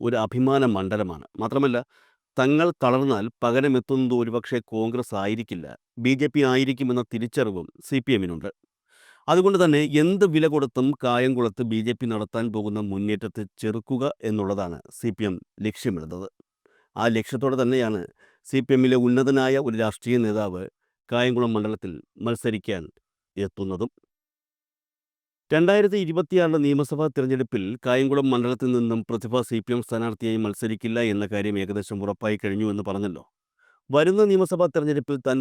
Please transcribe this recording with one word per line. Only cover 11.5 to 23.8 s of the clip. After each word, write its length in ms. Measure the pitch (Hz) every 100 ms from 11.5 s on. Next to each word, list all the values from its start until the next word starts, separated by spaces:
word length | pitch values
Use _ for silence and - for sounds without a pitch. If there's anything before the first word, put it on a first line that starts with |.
| 98
ബി 160 | 120 110
ജെ 120 | 110
പി 120 | 117 120
നടത്താൻ 400 | 110 104 117 117
പോകുന്ന 280 | 107 104 104
മുന്നേറ്റത്തെ 640 | 104 98 104 104 110 110 98 -
ചെറുക്കുക 540 | 110 110 - 131 139 -
എന്നുള്ളതാണ് 540 | 117 107 98 98 90 82 -
സി 200 | - 117
പി 140 | 98
എം 120 | 104 87 - -
ലക്ഷ്യമിടുന്നത്. 680 | 104 - 127 87 80 90 98 - _ _ _ _ _ 95
ആ 100 | 117
ലക്ഷ്യത്തോടെ 500 | 113 107 123 135 131
തന്നെയാണ് 440 | 123 131 113 104 - - _ _ -
സി 120 | 135
പി 140 | 123
എമ്മിലെ 240 | 131 127 127
ഉന്നതനായ 580 | 123 123 131 135 131 135
ഒരു 180 | 143 110
രാഷ്ട്രീയ 400 | 110 - 120 123
നേതാവ് 440 | 110 104 104 90 95 - _ _ _
കായംകുളം 420 | 120 123 120 120
മണ്ഡലത്തിൽ 400 | 110 107 107 95 80 - -
മത്സരിക്കാൻ 640 | 113 117 120 107 - 95 80 - _ _ _ -
എത്തുന്നതും. 540 | 98 - 95 92